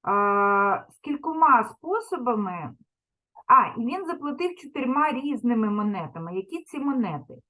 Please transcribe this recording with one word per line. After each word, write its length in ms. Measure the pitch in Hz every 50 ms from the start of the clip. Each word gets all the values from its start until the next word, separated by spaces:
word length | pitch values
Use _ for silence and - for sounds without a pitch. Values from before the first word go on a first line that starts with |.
А, 800 | - 196 196 202 202 202 202 202 202 202 202 196 202 196 190 - - -
з 100 | - _
кількома 680 | - 294 285 - - 330 320 320 320 311 269 226 202 -
способами. 1040 | - _ - 330 392 453 440 - 381 302 240 247 233 214 202 185 180 175 151 123 - _ _ _ _ _ _ _ _ _ _ _ _ - -
А, 200 | - 247 269 202 - - -
і 40 | 226
він 200 | 240 320 381 392
заплатив 500 | 330 339 - 285 294 285 - 349 359 349
чотирма 560 | - - - _ 285 262 247 262 294 302 302
різними 580 | 247 254 277 294 277 220 - 240 240 226 220 208
монетами. 680 | 208 208 208 208 202 185 - - - 165 165 170 180
Які 280 | 190 190 - 330 339 -
ці 160 | - - 285
монети? 540 | 277 285 269 254 220 180 151 139 - - - - _ _